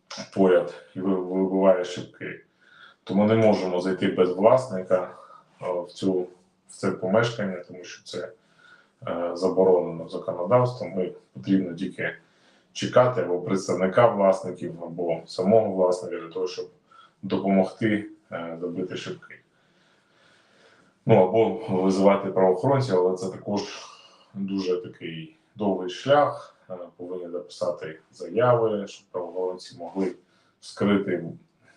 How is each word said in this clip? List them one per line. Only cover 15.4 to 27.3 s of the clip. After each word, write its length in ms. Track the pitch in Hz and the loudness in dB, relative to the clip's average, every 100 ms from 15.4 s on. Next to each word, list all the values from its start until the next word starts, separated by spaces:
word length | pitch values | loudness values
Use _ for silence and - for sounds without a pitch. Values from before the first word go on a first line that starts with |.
| 95 113 104 | 4 4 4
власника 460 | 92 90 90 90 87 | 2 2 0 -6 -10
для 100 | 82 | -10
того, 180 | 92 92 | -6 -6
щоб 220 | - - _ _ - _ _ | -6 -14 _ _ -20 _ _
допомогти, 880 | 95 98 98 95 95 - 110 101 - - _ | -6 -2 2 2 2 -2 -2 -2 -4 -16 _
е, 260 | 90 85 82 | -12 -10 -8
добити 340 | 87 90 92 90 | -8 -6 -8 -8
шибки. 400 | - - - - _ _ _ _ _ _ _ _ _ _ _ _ _ _ _ _ - | -12 -14 -18 -20 _ _ _ _ _ _ _ _ _ _ _ _ _ _ _ _ 4
Ну, 180 | 104 | 4
або 380 | 90 113 107 - - | 6 4 2 0 -4
визивати 640 | 92 95 95 98 98 - | 0 2 4 4 4 2
правоохоронців, 640 | 92 92 92 - - 123 92 | 2 2 4 2 2 2 2
але 220 | 90 90 | 2 0
це 120 | 95 | -6
також 320 | - 107 101 101 - - - - _ _ | -8 -6 -4 -6 -12 -18 -20 -20 _ _
дуже 480 | 98 98 98 92 90 | -10 -6 -4 -2 -2
такий 560 | 87 - 85 82 80 _ _ - | -4 -12 -12 -12 -14 _ _ -6
довгий 340 | 101 87 90 | -2 -2 -6
шлях. 640 | - 131 147 131 - - _ - | -6 4 4 4 0 -16 _ -16
Е, 80 | 90 85 - | -16 -16 -16
повинні 300 | 87 92 | -12 -12
написати 720 | 85 | -10